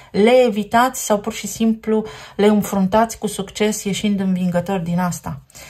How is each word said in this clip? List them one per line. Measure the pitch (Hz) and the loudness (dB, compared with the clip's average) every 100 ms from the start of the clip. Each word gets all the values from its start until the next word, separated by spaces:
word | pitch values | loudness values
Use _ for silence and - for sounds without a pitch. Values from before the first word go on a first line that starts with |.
| - | -6
Le | 190 220 254 247 | 2 4 6 4
evitați | 208 202 233 262 254 | 0 0 2 2 0
sau | - 208 | -2 -2
pur | 220 | -2
și | - 202 | -8 -8
simplu | - 226 220 214 220 214 - - - | -2 0 0 0 -2 -2 -10 -10 2
le | 208 | 4
înfruntați | 208 175 196 190 214 226 - | 4 0 0 2 2 0 -2
cu | 214 | -8
succes | - 196 - 214 214 | -6 -8 -2 -2 -2
ieșind | 202 175 214 196 | -4 -2 -2 0
învingători | 190 180 180 175 180 190 | 0 0 0 -2 -2 -4
din | 170 175 | -2 -2
asta. | 180 - 165 143 _ - | -2 -4 -10 -12 _ -20